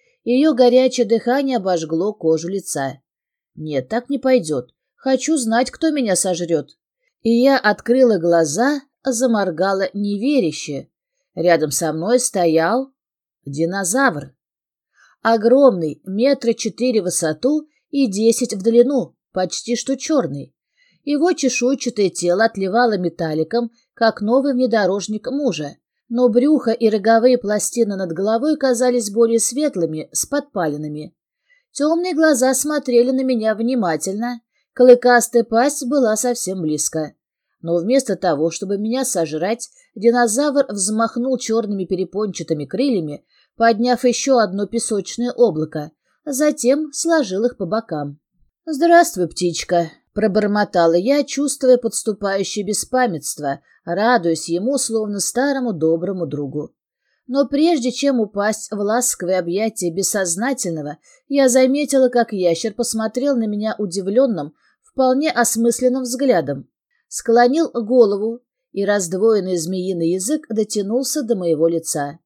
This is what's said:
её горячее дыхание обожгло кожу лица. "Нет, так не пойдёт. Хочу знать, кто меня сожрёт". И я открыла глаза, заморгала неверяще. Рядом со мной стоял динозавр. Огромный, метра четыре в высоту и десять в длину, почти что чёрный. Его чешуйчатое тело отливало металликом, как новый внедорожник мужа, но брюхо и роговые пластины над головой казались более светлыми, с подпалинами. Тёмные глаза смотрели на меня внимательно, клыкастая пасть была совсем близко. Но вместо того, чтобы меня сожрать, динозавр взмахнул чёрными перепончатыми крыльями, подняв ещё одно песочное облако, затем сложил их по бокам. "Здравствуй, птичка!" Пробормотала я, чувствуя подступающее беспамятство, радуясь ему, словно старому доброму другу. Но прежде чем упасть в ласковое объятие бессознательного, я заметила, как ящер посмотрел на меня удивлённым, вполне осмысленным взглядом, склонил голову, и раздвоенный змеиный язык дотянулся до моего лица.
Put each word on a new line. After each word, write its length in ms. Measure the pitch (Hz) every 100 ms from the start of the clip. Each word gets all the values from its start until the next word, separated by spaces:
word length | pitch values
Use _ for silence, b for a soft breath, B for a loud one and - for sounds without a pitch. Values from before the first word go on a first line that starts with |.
| _ _
её 300 | - 254 311
горячее 520 | 240 247 247 262 254 208
дыхание 520 | 226 233 269 269 247
обожгло 560 | 185 175 156 160 202
кожу 340 | 208 160 160 170
лица. 540 | 196 - 151 139 - _ _ _ _ _ -
"Нет, 340 | 156 175 170
так 200 | 233 240
не 100 | -
пойдёт. 540 | 262 254 156 139 123 _ _ _
Хочу 400 | 262 262 294 320
знать, 340 | 226 226 254
кто 220 | - 320
меня 240 | 294 226 180
сожрёт". 540 | 190 170 170 156 139 _ _ _ _ _
И 80 | 226
я 280 | 233 269 269
открыла 580 | 208 208 - 254 247 196
глаза, 640 | 170 170 160 160 262 294 - _
заморгала 840 | 277 233 254 220 185 156 190 196 196
неверяще. 960 | 202 202 202 254 285 170 - - 139 - _ _ _ _ -
Рядом 360 | 170 160 151
со 200 | - 160
мной 280 | 156 180 247
стоял 720 | - 196 170 160 165 240 269 _ _ _ _ _ 143
динозавр. 880 | 139 165 196 180 240 269 147 - _ _ _ _ _ _ b b b
Огромный, 800 | 220 226 220 269 269 185 156 - -
метра 480 | 196 262 277 233
четыре 480 | 226 220 - 254 220
в 40 | 175
высоту 640 | - 160 156 262 302 294 b b
и 180 | 277 254
десять 460 | 190 226 220 247
в 80 | 202
длину, 540 | 208 233 247 277 165 _ _
почти 420 | 185 185 - - 240
что 220 | - 269
чёрный. 580 | - 302 165 143 - _ _ _ _ _
Его 300 | 285 285 349
чешуйчатое 760 | - 262 - 247 285 240 - 190
тело 360 | - 175 180 220
отливало 520 | 196 190 220 240 202
металликом, 720 | 175 - 160 156 160 233 233 _ _
как 280 | - 226 220
новый 320 | 208 262 277
внедорожник 760 | 247 254 214 185 196 196 214 254
мужа, 480 | 277 277 147 143 - _ _ - 233
но 140 | 247
брюхо 400 | 226 285 311 226
и 200 | 226 220
роговые 500 | 208 208 226 247 247
пластины 560 | 202 214 - 240 208 196
над 160 | 180
головой 440 | 165 202 226 302 302
казались 540 | 269 233 254 247 208
более 300 | 208 233 226
светлыми, 720 | - 240 302 190 165 156 -
с 160 | - -
подпалинами. 880 | 285 285 202 156 147 151 151 151 _ _ _ _ _ _
Тёмные 420 | - 294 330 359
глаза 400 | 302 320 254 254
смотрели 560 | 262 294 294 262 240 247
на 140 | 262
меня 320 | 262 240 220 214
внимательно, 840 | 233 262 180 156 190 202 240 240 _ _ _
клыкастая 680 | - 254 247 247 247 233 233
пасть 440 | 226 226 277 294 247
была 280 | 285 233 214
совсем 460 | 247 233 180 190
близко. 520 | 160 151 - 160 151 - _ _ _ _
Но 160 | 165 175
вместо 380 | 185 269 262 185
того, 360 | 185 143 165
чтобы 260 | - 190 202
меня 280 | 220 254 262
сожрать, 640 | 185 160 151 185 233 - b b 208
динозавр 680 | 226 240 240 220 294 277 269
взмахнул 640 | 202 190 220 226 240 262 262
чёрными 460 | - 226 208 202 170
перепончатыми 800 | 185 180 196 214 - 160 151 139
крыльями, 600 | 185 277 208 151 143 _ _ _ -
подняв 480 | 233 220 247 247
ещё 340 | 247 240 269 247
одно 300 | 208 196 202
песочное 640 | 226 - 208 - - 240
облако, 600 | - 233 156 156 156 151 _ _ _ 302
затем 680 | 262 302 302 240 285 302
сложил 520 | - 330 330 208 185 240
их 120 | -
по 80 | 175
бокам. 540 | 220 220 151 143 143 _ _ _ _ -
"Здравствуй, 600 | 277 339 339 339 185 165
птичка!" 600 | - 175 160 - 175 160 - _
Пробормотала 800 | - 208 196 208 208 208 180 170
я, 300 | 170 214 285
чувствуя 540 | 285 - 294 - 254 247
подступающее 840 | 226 - 226 202 196 196 185 208
беспамятство, 960 | 196 202 - 254 247 156 - - 147 139 b b
радуясь 640 | 180 175 220 240 170 160 -
ему, 300 | 170 220 277
словно 420 | - 220 208 202
старому 540 | - 240 285 269 247
доброму 540 | 165 160 165 180 185 156
другу. 480 | 147 143 147 - _ _ _ _ _ -
Но 220 | 269 269
прежде 440 | 285 330 311 247
чем 280 | 240 277 254
упасть 500 | 214 202 208 214 -
в 60 | 208
ласковое 640 | 202 233 240 - 175 185
объятие 540 | 170 185 220 220 175
бессознательного, 1040 | 170 185 208 180 170 254 262 185 160 147 151 b b b
я 220 | 277 262
заметила, 600 | 254 254 277 294 269 254
как 240 | 240 226
ящер 400 | 202 175 165 220
посмотрел 640 | 208 226 220 220 247 285 247
на 120 | 220
меня 280 | 208 214 214
удивлённым, 760 | 202 185 185 220 269 180 147 - _ _
вполне 480 | _ - 262 262 311
осмысленным 720 | - 233 226 233 - 254 262
взглядом, 640 | 247 240 277 185 143 139 - _ _ _ _
склонил 640 | - - 233 247 302 311
голову, 720 | 240 214 254 208 202 220 233 _ _ _
и 140 | 196 202
раздвоенный 720 | 208 170 180 226 214 185 175
змеиный 540 | 160 185 185 175 165
язык 380 | 185 196 311 -
дотянулся 720 | 220 214 214 196 240 269 302
до 140 | 226 202
моего 320 | 175 151 165
лица. 520 | 170 160 151 143 156